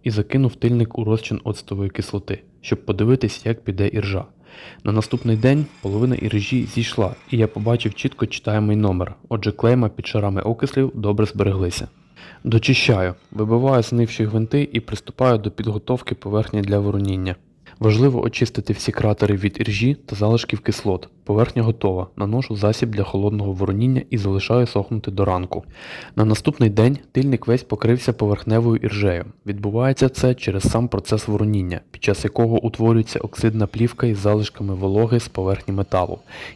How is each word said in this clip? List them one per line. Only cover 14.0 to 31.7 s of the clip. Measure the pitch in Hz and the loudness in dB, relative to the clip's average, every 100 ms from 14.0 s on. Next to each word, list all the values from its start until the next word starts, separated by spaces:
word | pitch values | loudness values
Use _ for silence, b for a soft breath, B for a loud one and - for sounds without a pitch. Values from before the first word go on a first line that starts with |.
| 117 - 107 | 0 0 0
гвинти | 110 113 143 143 | 0 0 0 0
і | 113 | -4
приступаю | - 104 - - 127 113 | -6 -10 -10 0 2 4
до | 104 | 0
підготовки | - 110 104 - 127 - - | -4 -4 -4 -2 -4 -4 -8
поверхні | 98 104 110 107 | -2 -2 0 -2
для | 98 101 | 0 2
вороніння. | 101 101 98 95 92 87 _ _ B B | 2 0 0 -2 -4 -6 _ _ B B
Важливо | 110 107 139 123 | 2 6 4 2
очистити | 120 - 117 - - | -2 0 -2 -2 -4
всі | 107 - | -2 -4
кратери | - 107 104 104 101 | 0 0 2 0 0
від | 101 - | -2 -2
іржі | 113 98 123 147 - | -4 0 0 0 -6
та | 101 | -2
залишків | 104 113 - 104 | 2 2 0 -4
кислот. | - - 104 92 - _ | -2 -2 -2 -2 -6 _
Поверхня | - 104 117 120 | 0 2 2 2
готова. | 113 113 101 92 90 - | 0 0 -2 -2 -6 -4
Наношу | 101 117 131 107 | -2 -2 -4 0
засіб | 104 110 120 | 0 2 -2
для | 104 | -2
холодного | 98 98 101 104 101 | -2 0 0 0 -2
вороніння | 92 95 98 123 127 - | -2 -2 2 2 0 -2
і | 110 | -2
залишаю | 98 98 - 120 120 | 0 -2 2 2 2
сохнути | 104 98 110 104 | 0 -2 -4 -4
до | 98 98 | 0 0
ранку. | 92 92 - - B B B B - | 0 -2 -8 -12 B B B B 2
На | 110 | 2
наступний | 107 - - 113 | 2 0 2 4
день | 104 117 143 - | 4 2 2 -2
тильник | 127 135 127 - | 0 0 0 2
весь | 127 | 0
покрився | - 104 110 127 - | -2 -2 2 2 0
поверхневою | 113 104 104 - 113 117 113 | 0 0 0 0 2 2 2
іржею. | 110 101 101 87 98 - 104 | 0 0 0 0 -6 -12 -10
Відбувається | 101 104 110 131 135 131 | -6 -2 0 0 2 0
це | - 127 123 | 2 0 0
через | - 95 - | -2 0 0
сам | 113 120 | 0 0
процес | 98 - 107 - | -2 -2 -2 0
вороніння, | 104 107 104 90 | 0 2 0 -2